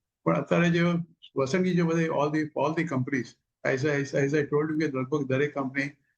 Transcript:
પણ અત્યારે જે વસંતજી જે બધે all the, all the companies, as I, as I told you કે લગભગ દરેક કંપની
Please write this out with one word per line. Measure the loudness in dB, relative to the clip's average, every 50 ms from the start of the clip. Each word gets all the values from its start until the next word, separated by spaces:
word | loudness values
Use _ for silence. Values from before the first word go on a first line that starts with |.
| _ _ _ _ _
પણ | 0 0
અત્યારે | 0 0 0 2 2 4 4
જે | 4 4 2 2 2 0 -4 -6 _ _ -20 -8 -4
વસંતજી | -2 0 0 0 0 2 2 2
જે | 2
બધે | 2 2 2 2 0
all | 0 0 0 0 0 0 -2
the, |
all | -2 -2 -2 -2 -2 0 0 -2
the | -2
companies, | -2 -2 -2 -2 -2 -2 -4 -4 -6 -12 _ _ _ _ _ -2 -2 0
as | 0
I, | 0 0 0 0 -2 -2 0 0 0
as | 2
I | 2 0
told | 0 0 0 0 0 0
you | 0 -2
કે | -2
લગભગ | -2 -2 -4 -2 -2 -2 -2 0 0
દરેક | 0 0 0 0 -2
કંપની | -4 -6 -4 -4 -4 -6 -6 -8 _ _ _ _